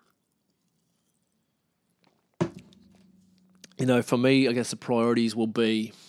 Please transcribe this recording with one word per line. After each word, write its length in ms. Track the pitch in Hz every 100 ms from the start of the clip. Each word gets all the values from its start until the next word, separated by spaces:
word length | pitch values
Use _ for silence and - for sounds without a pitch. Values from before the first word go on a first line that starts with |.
| _ _ _ _ _ _ _ _ _ _ _ _ _ _ _ _ _ _ _ _ _ _ _ - - - - - _ _ _ _ _ _ _ _ - -
You 80 | 127
know, 160 | 123
for 160 | 113 123
me, 300 | 127 135 131
I 40 |
guess 200 | 117 113
the 40 | 110
priorities 600 | - 120 117 117 113 110
will 120 | 113
be, 460 | 110 113 110 110 -